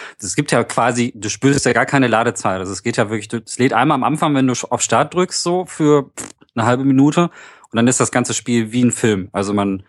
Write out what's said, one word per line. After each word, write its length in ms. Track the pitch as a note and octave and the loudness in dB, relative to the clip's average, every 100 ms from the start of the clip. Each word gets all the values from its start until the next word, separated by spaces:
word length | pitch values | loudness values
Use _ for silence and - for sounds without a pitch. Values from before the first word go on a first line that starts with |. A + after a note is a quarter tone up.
| - - | -18 -14
Es 160 | G#2 - | -8 -6
gibt 160 | D3+ | 0
ja 120 | E3 | 0
quasi, 480 | F3+ - A#2+ A#2+ A#2+ G#2 | 0 0 0 0 -2 -4
du 140 | G#2 | -10
spürst 340 | - C#3 C#3 | 0 0 2
ja 80 | C3 | 2
gar 140 | A2+ B2+ | 0 2
keine 200 | C#3 B2 | 2 2
Ladezeit. 500 | A2 A#2+ - G#2+ F#2 | 2 0 -2 -4 -4
Also 120 | F#2 | -6
es 100 | F#2 | -6
geht 160 | A#2+ A2+ | -4 -2
ja 100 | G#2 | -2
wirklich, 200 | A2 G2+ | -4 -6
du, 100 | A2+ | -10
es 200 | - - | -8 -2
lädt 140 | C3 | 0
einmal 220 | A2+ C#3+ | 2 2
am 100 | C#3 | 0
Anfang, 300 | A#2 D#3 D#3+ | 0 0 0
wenn 120 | C#3 C3 | 2 0
du 40 | A#2+ - | 0 -4
auf 140 | A#2 | -4
Start 320 | - A#2+ D3 | 0 0 0
drückst, 280 | F3 F#3 - | -2 -2 -2
so 220 | F3 F3+ | -2 -2
für, 460 | E3+ - D3+ D3 C3+ | -4 0 4 4 2
pff, 140 | - - - _ | -12 -18 -18 _
eine 120 | A#2 A2+ | -2 0
halbe 180 | B2+ | 2
Minute 460 | C3+ C3+ D3 E3 E3+ - - - - | 2 4 4 4 0 -4 -20 -20 -6
und 60 | A2+ | 0
dann 120 | A#2+ | 2
ist 120 | B2+ | 2
das 100 | B2 | 0
ganze 240 | B2+ A2+ | 0 -2
Spiel 360 | A2 - A#2+ A2 | -4 -2 -2 0
wie 140 | B2 | 0
ein 80 | A#2+ | 0
Film. 380 | - A2+ G2 F#2 | 2 0 0 -2
Also 220 | G2+ G2+ | -4 -2
man 280 | G2+ G2 F#2+ | -2 -2 -4